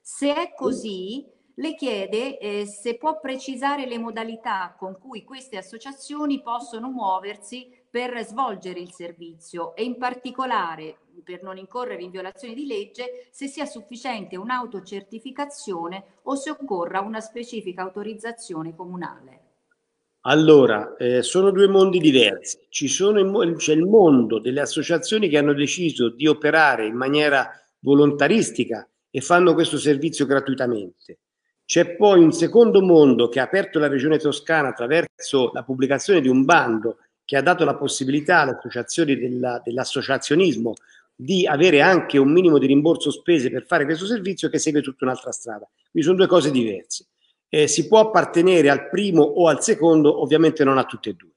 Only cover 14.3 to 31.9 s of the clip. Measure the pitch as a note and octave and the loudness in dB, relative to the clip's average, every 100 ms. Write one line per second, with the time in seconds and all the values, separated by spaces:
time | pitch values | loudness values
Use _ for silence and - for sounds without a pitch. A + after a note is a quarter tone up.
14.3 | F3+ G#3+ B3+ A#3+ G#3 F#3 G3+ G3 A3+ C4+ | -14 -8 -8 -8 -14 -14 -18 -16 -20 -18
15.3 | C4 C#4+ - - F3 E3+ F#3+ - _ - | -12 -12 -12 -12 -10 -10 -12 -20 _ -10
16.3 | C#4 D#4 D4 C#4 F#3 E3+ F#3+ G3+ A3 A3 | -8 -8 -12 -10 -8 -6 -8 -8 -12 -14
17.3 | A#3+ A#3+ A#3 F#3+ F3+ F#3 G3 G#3 G#3+ A3+ | -16 -14 -12 -12 -12 -12 -12 -14 -12 -14
18.3 | A#3 - D#3+ D#3+ E3 F3+ F3+ E3+ D3+ C3 | -16 -14 -12 -12 -14 -14 -12 -14 -16 -20
19.3 | C3 _ _ _ _ _ _ _ _ B2 | _ _ _ _ _ _ _ _ _ 0
20.3 | D3 D#3 D3+ B2 G#2+ A2 - B2 B2 A#2+ | 2 8 8 8 2 -4 -6 -2 0 0
21.3 | F3+ G3 F#3 G3 G3 F#3+ F3+ D#3 C3 A2 | 0 2 4 4 6 4 4 4 6 4
22.3 | G2 - - _ - C#3 - G3 G#3+ F#3+ | 0 -12 -16 _ -8 -6 -2 0 2 0
23.3 | G3 F3 D#3+ D3+ D#3 F3 A3 F3+ C3+ A2 | 0 -2 -2 -2 0 4 6 8 6 2
24.3 | A2 A2+ C3+ C#3 - C#3 E3+ E3 G#3+ G3+ | -2 -4 -4 -4 -6 -4 -4 -2 -2 0
25.3 | D3 D3 C#3+ C#3+ E3+ E3+ B2+ A#2 A#2 D3+ | 2 2 0 -2 -2 -4 -2 -4 0 0
26.3 | D3+ D3+ D#3 D#3 B2 A2 A#2 C3 D3 D3+ | 0 2 4 2 2 -4 -4 -2 0 2
27.3 | C#3 B2 - _ _ C3 C#3+ D3 C#3+ C#3+ | 0 -2 -10 _ _ 2 4 4 4 2
28.3 | A3 D3 - A#2 A2 - _ _ C3+ - | 2 0 -4 -6 -8 -12 _ _ -10 0
29.3 | F3 F3+ D#3+ D#3+ C#3 C3 C#3 D#3 - C#3 | 2 4 2 0 -2 0 0 -2 -4 0
30.3 | C#3 C3+ C3 B2 A2+ F#2+ _ _ F2 _ | 0 -2 -4 -4 -4 -8 _ _ -20 _
31.3 | _ _ _ _ - E3+ | _ _ _ _ 0 0